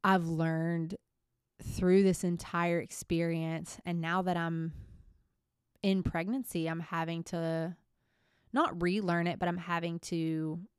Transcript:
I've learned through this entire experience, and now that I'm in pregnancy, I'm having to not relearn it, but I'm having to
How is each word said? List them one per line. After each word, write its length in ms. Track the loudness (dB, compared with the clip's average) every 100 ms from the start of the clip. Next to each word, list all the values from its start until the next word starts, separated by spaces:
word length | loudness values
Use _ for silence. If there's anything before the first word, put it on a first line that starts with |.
I've 220 | 6 4 2
learned 680 | 0 2 2 0 0 -2 -6 _ _ _ _ _ -12
through 420 | -8 0 6 8
this 200 | 8 4
entire 560 | 0 -2 -2 0 2 0
experience, 1000 | -2 -12 -2 0 2 0 -2 -4 -8 -10 -4
and 140 | -2
now 220 | 0 0
that 160 | 0 0
I'm 360 | 0 -2 -4 -8 -16 -20 -20 _ _ _ _ _ _ _
in 220 | 2 2
pregnancy, 640 | 0 -2 -2 -4 -4 -4 -2
I'm 120 | -4
having 440 | -4 -4 -2 -4 -4
to 500 | -4 -2 -2 -4 -8 _ _ _ _ _ _ _
not 280 | 0 0 0
relearn 460 | 0 2 2 2 0
it, 120 | 0
but 100 | -2
I'm 80 | -2
having 420 | -2 -2 -2 -6
to 600 | -4 -2 0 0 -2 -6 -10